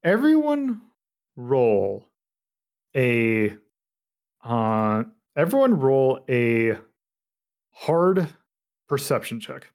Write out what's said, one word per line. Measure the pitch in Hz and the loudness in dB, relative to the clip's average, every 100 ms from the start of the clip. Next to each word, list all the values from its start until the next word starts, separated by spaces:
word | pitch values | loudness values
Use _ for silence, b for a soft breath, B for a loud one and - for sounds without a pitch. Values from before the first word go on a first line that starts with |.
Everyone | 170 214 294 311 294 294 269 220 - _ _ _ _ - | 2 2 4 2 2 -2 -4 -8 -12 _ _ _ _ -16
roll | 123 135 120 101 98 101 _ _ _ _ _ _ _ _ _ | -2 2 2 2 0 -6 _ _ _ _ _ _ _ _ _
a, | 139 127 117 113 110 107 104 _ _ _ _ _ _ _ _ | -2 0 2 0 0 -2 -4 _ _ _ _ _ _ _ _
uh, | 117 117 110 110 107 107 117 _ _ - | -6 -2 0 0 0 -2 -4 _ _ -4
everyone | 170 269 269 196 | 0 2 2 2
roll | 135 135 131 131 - | 2 2 2 0 -2
a | 123 120 117 113 107 - _ _ _ _ _ _ _ _ | 0 0 2 0 -2 -10 _ _ _ _ _ _ _ _
hard | - - 165 180 190 160 - _ _ _ _ _ | -12 -2 0 2 0 -2 -8 _ _ _ _ _
perception | 139 - 127 - 117 | -6 -2 -4 -4 -12
check. | - 131 - | -12 -18 -18